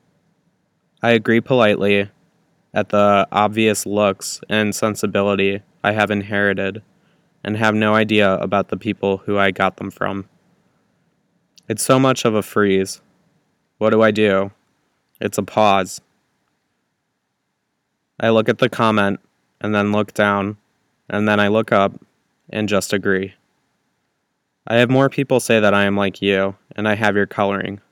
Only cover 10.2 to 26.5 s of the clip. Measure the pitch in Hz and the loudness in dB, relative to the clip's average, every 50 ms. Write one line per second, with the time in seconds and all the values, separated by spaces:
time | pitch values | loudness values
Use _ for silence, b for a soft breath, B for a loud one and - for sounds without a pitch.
10.2 | 98 - _ _ _ _ _ _ _ _ _ _ _ _ _ _ _ _ _ _ | -10 -14 _ _ _ _ _ _ _ _ _ _ _ _ _ _ _ _ _ _
11.2 | _ _ _ _ _ _ _ _ _ - 110 104 - - 131 131 135 131 131 - | _ _ _ _ _ _ _ _ _ -8 -8 -4 0 2 2 4 4 2 2 0
12.2 | - 120 107 107 98 - - 107 104 101 95 95 95 95 - - _ _ _ _ | 0 0 0 -2 -2 -2 0 0 2 2 2 0 0 -2 -6 -14 _ _ _ _
13.2 | _ _ _ _ _ _ _ _ _ _ _ - 107 110 110 110 113 110 104 107 | _ _ _ _ _ _ _ _ _ _ _ -2 0 2 4 4 4 4 4 2
14.2 | 107 104 98 95 98 98 - _ _ _ _ _ _ _ _ _ _ _ _ - | 2 2 2 0 -2 -4 -8 _ _ _ _ _ _ _ _ _ _ _ _ -10
15.2 | - 101 - - 101 95 - 110 107 104 98 98 95 92 - - - _ _ _ | -8 -6 -6 -6 -6 -2 0 2 4 4 4 2 0 -2 -8 -16 -20 _ _ _
16.2 | _ _ _ _ _ _ _ _ _ _ _ _ _ _ _ _ _ _ _ _ | _ _ _ _ _ _ _ _ _ _ _ _ _ _ _ _ _ _ _ _
17.2 | _ _ _ _ _ _ _ _ _ _ _ _ _ _ _ _ _ _ _ - | _ _ _ _ _ _ _ _ _ _ _ _ _ _ _ _ _ _ _ -4
18.2 | 113 113 113 110 110 120 117 - 131 117 - - 117 113 107 107 101 101 101 - | -2 0 2 2 2 0 0 0 0 -2 0 0 0 2 2 2 2 0 -2 -4
19.2 | _ _ _ _ _ _ _ _ - 104 107 104 101 101 104 104 107 104 - - | _ _ _ _ _ _ _ _ -6 -2 -2 0 0 0 0 -2 -2 -2 -2 0
20.2 | 104 101 101 101 98 101 107 - _ _ _ _ _ _ _ _ _ - - 104 | 0 2 0 0 -2 -6 -8 -12 _ _ _ _ _ _ _ _ _ -8 -4 -2
21.2 | 107 107 107 104 104 101 104 110 113 - - 101 98 101 - - _ _ _ _ | 0 2 2 2 2 2 2 0 0 0 2 2 2 0 -2 -6 _ _ _ _
22.2 | _ _ _ _ _ - - 107 107 101 104 95 - - - 101 90 101 95 92 | _ _ _ _ _ -10 -8 -6 -4 -2 -2 -2 -2 -2 -4 -2 0 0 -2 -2
23.2 | 98 95 - _ _ _ _ _ _ _ _ _ _ _ _ _ _ _ _ _ | -2 -6 -12 _ _ _ _ _ _ _ _ _ _ _ _ _ _ _ _ _
24.2 | _ _ _ _ _ _ _ _ _ - 110 117 123 120 131 131 135 135 - - | _ _ _ _ _ _ _ _ _ -2 2 2 2 4 4 4 2 2 0 -2
25.2 | 139 - 135 123 - - 113 110 107 101 101 101 101 101 101 101 101 98 92 - | -2 0 0 0 2 2 2 2 4 4 4 2 2 2 0 0 -2 -2 -4 -4
26.2 | 98 98 98 95 98 98 | -2 0 0 0 0 -2